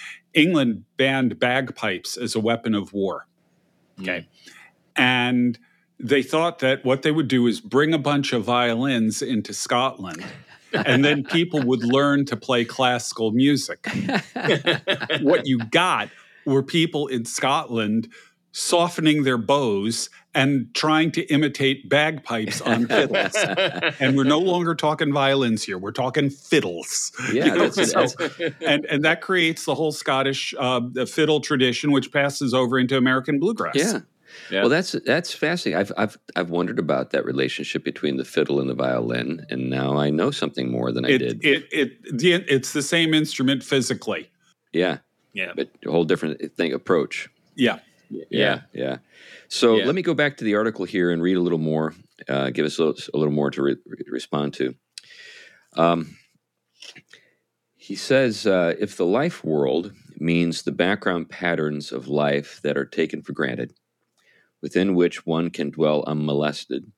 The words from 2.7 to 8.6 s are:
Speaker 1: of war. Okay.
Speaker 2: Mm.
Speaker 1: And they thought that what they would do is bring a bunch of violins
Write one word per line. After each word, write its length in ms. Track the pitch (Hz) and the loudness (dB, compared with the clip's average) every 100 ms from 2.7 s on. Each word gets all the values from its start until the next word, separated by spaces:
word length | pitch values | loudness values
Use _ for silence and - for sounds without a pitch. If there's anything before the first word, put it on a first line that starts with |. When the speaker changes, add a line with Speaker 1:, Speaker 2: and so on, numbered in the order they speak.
| 104 | -2
Speaker 1:
of 180 | 92 | -2
war. 320 | 101 95 78 - _ _ _ _ _ _ - | -2 -2 -2 -10 _ _ _ _ _ _ -12
Okay. 200 | 95 90 | -6 -6
Speaker 2:
Mm. 60 | - _ - - - _ _ - | -8 _ -20 -20 -20 _ _ 2
Speaker 1:
And 640 | 127 127 123 123 123 117 _ _ _ _ | 2 4 2 2 2 -2 _ _ _ _
they 220 | 117 143 | 0 0
thought 380 | 131 156 170 170 | 2 0 0 0
that 260 | 131 135 127 | 0 0 0
what 160 | 135 | 0
they 100 | 160 | 2
would 160 | 156 139 | 0 2
do 200 | 131 120 | 4 4
is 120 | 117 | 0
bring 340 | 101 123 151 | 0 2 2
a 40 | 160 | 2
bunch 340 | 139 143 131 | 2 0 0
of 120 | 123 | -2
violins 800 | 104 120 | 0 2